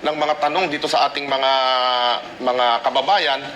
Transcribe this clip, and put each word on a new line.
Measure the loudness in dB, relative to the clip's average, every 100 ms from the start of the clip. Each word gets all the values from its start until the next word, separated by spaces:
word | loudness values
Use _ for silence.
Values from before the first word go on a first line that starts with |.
ng | -4
mga | -2 -2 0
tanong | 0 0 -2
dito | -2 -2
sa | 2 2
ating | 0
mga, | -4 0 2 2 2 2 2 2 0 -2 -4 -6
mga | -2 2 2 2
kababayan | 0 0 2 2 2 -2 -6